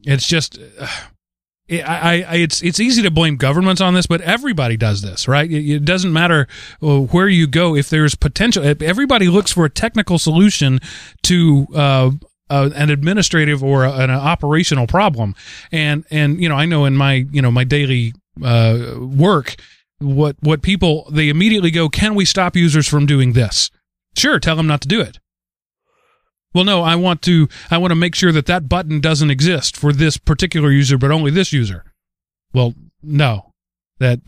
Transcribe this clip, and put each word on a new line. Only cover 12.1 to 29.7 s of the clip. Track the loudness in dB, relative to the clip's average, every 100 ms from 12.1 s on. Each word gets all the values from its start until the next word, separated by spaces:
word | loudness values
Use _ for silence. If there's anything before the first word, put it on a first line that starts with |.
| -2 -8 _ -4
uh, | -2 0 0
an | 0
administrative | 0 0 0 0 0 0 0
or | 0 2
a, | 0
an | 0 0
operational | 0 -2 -2 0 0 0 0 0
problem. | 2 0 0 -4 -6 -16 -20 -8
And, | -4 -2 -4 -4
and, | -2 0 0
you | -2
know, |
I | 0 0
know | 0
in | 2 2
my, | 2 0 -2
you | 0
know, | 0
my | 2
daily, | 0 0 0 -2 -2 -8 _ -8
uh, | 0 2 2 0 -4 -10
work, | -4 2 4 2 -2 -10 -20 _ _ -8
what, | -4 0 0 0
what | 0 0
people, | 0 0 0 -2 -2
they | -2 0
immediately | 2 2 2 0
go, | 0 -2
"Can | 0 0
we | 0
stop | 0 0 0
users | 2 2 2 2
from | 0 2
doing | 2 2
this?" | 2 0 -2 -6 -8 _ _ _
Sure, | -4 0 0
tell | 0
them | 0 0
not | -2
to | -2
do | -2
it. | -4 -10 _ _ _ _ _ _ _ _ _ _ _ _ _
"Well, | -2
no, | 0 0
I | 0
want | 0 0 0
to, | 2 2 2 -2 -4
I | 0
want | 0
to | 0
make | 0
sure | 0 2
that | 2 0
that | -2 -2
button | -4 -2 -2
doesn't | 0 0 0
exist | 2 0 0 -4